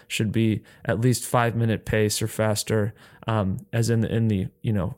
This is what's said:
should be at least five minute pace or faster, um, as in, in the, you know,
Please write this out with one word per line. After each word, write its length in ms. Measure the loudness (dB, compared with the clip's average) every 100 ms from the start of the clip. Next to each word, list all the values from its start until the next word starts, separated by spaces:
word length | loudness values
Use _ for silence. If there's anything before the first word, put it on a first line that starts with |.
| -8
should 240 | -4 0
be 300 | 2 2 0 -4 -10 -4
at 140 | 0
least 240 | 2 0
five 300 | 0 0 2
minute 300 | 0 0 -2
pace 360 | 0 2 2 0
or 40 | -4
faster, 680 | 0 0 0 -2 0 -2 -6 -20 -10 -2
um, 320 | 0 0 -4 -4
as 160 | -2 0
in, 140 | 0
in 240 | 0 0 2
the, 200 | 0 -2 -6
you 100 | -4
know, 240 | -2 -2